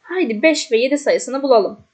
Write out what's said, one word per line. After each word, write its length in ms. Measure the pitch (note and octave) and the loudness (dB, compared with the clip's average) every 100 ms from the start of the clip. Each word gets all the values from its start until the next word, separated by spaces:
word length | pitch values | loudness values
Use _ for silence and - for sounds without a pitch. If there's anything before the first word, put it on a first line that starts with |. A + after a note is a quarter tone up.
Haydi 400 | - F#4 C4+ G#3+ | -8 -4 -4 0
beş 300 | D#4+ D4+ - | 0 0 -2
ve 60 | A3+ | 0
yedi 200 | B3+ C#4+ | 0 0
sayısını 460 | B3+ E3+ - C4+ | 0 -2 -2 -6
bulalım. 400 | C#4 A#3 F3+ G#3 _ | 2 2 2 -8 _